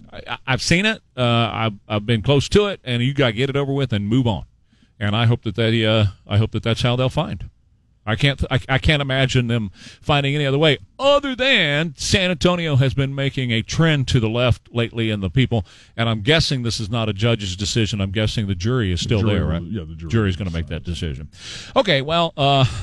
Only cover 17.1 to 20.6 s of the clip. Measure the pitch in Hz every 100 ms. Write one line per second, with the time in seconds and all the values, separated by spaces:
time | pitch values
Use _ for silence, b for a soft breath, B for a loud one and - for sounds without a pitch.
17.1 | 98 117 113 101 92 101 120 107 104 98
18.1 | 98 107 - 101 92 107 127 98 87 -
19.1 | 113 107 98 76 82 85 104 80 80 82
20.1 | 113 101 85 98 82